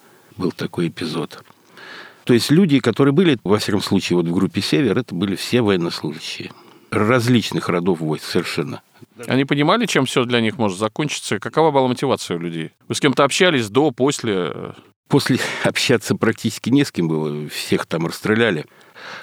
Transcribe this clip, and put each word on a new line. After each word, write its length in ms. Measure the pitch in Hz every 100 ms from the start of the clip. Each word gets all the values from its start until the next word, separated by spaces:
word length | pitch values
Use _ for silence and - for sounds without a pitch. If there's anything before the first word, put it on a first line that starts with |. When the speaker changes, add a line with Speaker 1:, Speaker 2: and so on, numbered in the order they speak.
| _ _ _ -
Speaker 1:
Был 160 | 87
такой 360 | - 85 - 85
эпизод. 540 | - 80 82 - - - _ _ - - - - -
То 100 | -
есть 160 | 120 -
люди, 300 | 156 196 139
которые 340 | 120 107 143
были, 240 | 143 175 123
во 160 | 90 104
всяком 220 | - 98
случае, 360 | - 98 - 87
вот 80 | 85
в 80 |
группе 260 | 87 92 104
"Север", 380 | - 151 127 98
это 160 | 123
были 200 | 87 101
все 280 | 90 - 123
военнослужащие 880 | 107 95 85 - 78 78 - - 87 - - - -
различных 800 | 107 107 127 117 123 - 82 -
родов 320 | 90 90 82
войск 240 | 78 76
совершенно. 560 | - 90 82 - 71 - _ _ - - 120
Speaker 2:
Они 180 | 127
понимали, 420 | 139 147 151 220 214
чем 200 | 160 131
всё 180 | 139
для 160 | 120 120
них 180 | 113 98
может 200 | 107 90
закончиться? 600 | 110 - 151 - - 104
Какова 320 | 117 - 160
была 180 | 139 127
мотивация 480 | 123 139 101 - 87
у 40 |
людей? 300 | 85 82 80 _ -
Вы 60 |
с 60 | 120
кем-то 240 | 147 127
общались 440 | 139 - 185 143 107
до, 220 | 113 156
после? 840 | 117 135 - 117 95 82 - 92 - - _ -
Speaker 1:
После 300 | 143 - 123 -
<laughs> 120 | -
общаться 520 | 113 - - 117 - 104
практически 540 | 107 113 113 - 110
не 140 | 139
с 60 | 143
кем 180 | - 82
было, 400 | 78 76 76 73
всех 380 | - - 92 -
там 200 | 85 80
расстреляли. 600 | - 95 110 117 80 - _ - - - -